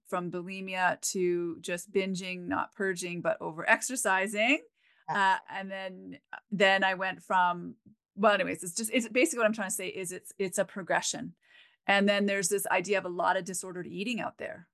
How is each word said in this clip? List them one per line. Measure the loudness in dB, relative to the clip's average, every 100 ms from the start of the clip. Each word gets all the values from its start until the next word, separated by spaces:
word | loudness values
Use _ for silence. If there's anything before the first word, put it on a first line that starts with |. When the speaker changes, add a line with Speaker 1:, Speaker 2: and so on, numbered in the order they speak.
| -6
Speaker 1:
from | -4 -4
bulimia | -6 -8 -10 -6 2 2 2 -2
to | 0 2 2 -2 -6
just | -6 -6 -2
binging, | 0 0 -2 -4 -8 -4
not | -2 -2 -2
purging, | -2 -2 -4 -2
but | -2 -2
over | -4 -2 2
exercising. | 2 2 -2 0 0 0 0 2 2 -2 _ _ _ -4
Speaker 2:
Yeah. | 2 4 2
Speaker 1:
Uh, | -2 -10
and | -8
then, | -8 -8 -10 -16 -16 -16 -16 -4
then | 4 6 6
I | 4 0
went | -2 -4
from, | 0 4 4 2 -6 -14 -20 _ _ 2
well, | 4
anyways, | 4 2 -4
it's | -6 -6
just, | -2
it's | -2 0
basically | 2 2 4
what | 0
I'm |
trying | 0 -4
to | -6
say | -6
is | -8 -8
it's, | -10 -10 -6
it's | -4 0
a | -2
progression. | -4 0 0 0 -6 -8 -14 _ -20 -20 _ 2
And | 4 4
then | 4 2
there's | 0 0
this | 0 0
idea | 0 2 0
of | 0
a |
lot | -2 0 0
of | -2
disordered | -8 -8 -8 -8
eating | -6 -4 -4
out | -4 -8
there, | -10 -10 -16